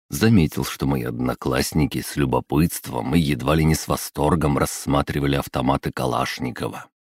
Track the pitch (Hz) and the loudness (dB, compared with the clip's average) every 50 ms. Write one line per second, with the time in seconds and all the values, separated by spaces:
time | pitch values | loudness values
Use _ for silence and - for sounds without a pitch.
0 | _ _ 73 73 113 113 117 92 78 - - - 67 - - - 71 67 69 64 | _ _ -2 2 4 6 6 6 6 4 0 -4 -6 -6 -4 -4 -2 -2 0 -2
1 | 58 60 60 62 62 62 60 - - - 64 65 71 - - 80 73 - - 62 | -2 -4 -4 -2 -2 -4 -4 -2 -2 -2 0 0 -2 0 2 2 2 2 0 -4
2 | - - - 76 69 64 62 62 - - 67 76 85 - - - - 60 62 60 | -6 -6 -2 -2 0 0 0 -2 0 0 2 2 2 2 0 -6 -8 -6 -6 -4
3 | 53 64 78 87 78 71 67 58 62 69 78 80 78 78 78 - - - 69 - | -2 0 0 2 2 2 0 0 0 2 2 4 4 4 2 2 0 -2 -4 -4
4 | - - - 71 71 76 85 78 76 73 69 - 82 - - - - 69 71 71 | -4 -8 -4 -2 2 2 2 4 4 2 2 2 0 -2 -2 -6 -2 0 0 0
5 | 69 - - 71 69 69 69 69 - - - 73 64 65 69 69 - 69 - - | 0 -2 -2 -2 0 0 0 0 -2 -4 -4 -2 0 0 0 0 -2 -6 -4 -2
6 | 64 64 58 60 64 - - - - 62 57 - 60 57 - - - - _ _ | -2 -2 0 -2 -2 -4 -4 -6 -6 -8 -6 -6 -8 -8 -8 -10 -16 -20 _ _
7 | _ | _